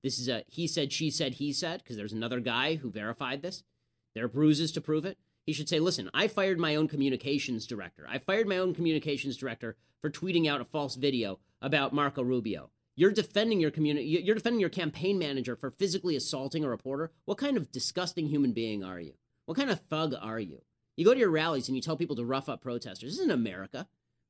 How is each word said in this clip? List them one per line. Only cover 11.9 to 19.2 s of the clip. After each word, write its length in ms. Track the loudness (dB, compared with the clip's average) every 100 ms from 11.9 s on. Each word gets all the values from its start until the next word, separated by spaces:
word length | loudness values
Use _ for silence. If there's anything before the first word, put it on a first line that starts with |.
Marco 280 | 2 2 2
Rubio. 480 | 0 0 0 -6 -8 _ _ 4
You're 160 | 4
defending 480 | 6 2 2 4 4
your 120 | 4
communi-, 320 | 4 2 2 2 2 4
you're 100 | 2
defending 240 | 2 2
your 80 | 2
campaign 480 | 0 -4 0 0 2
manager 380 | 0 -2 -4 -6
for 160 | -8
physically 440 | -2 0 0 0 -2
assaulting 480 | -2 -4 -4 -2
a 60 | -2
reporter? 420 | -2 -4 -6 -6 -8 -6
What 120 | -2
kind 180 | 0 0
of 140 | -2
disgusting 560 | -6 -4 -4 -4 -2 0
human 240 | 2 2
being 300 | 0 -2 -4
are 160 | -6 -10
you? 140 | -12 -16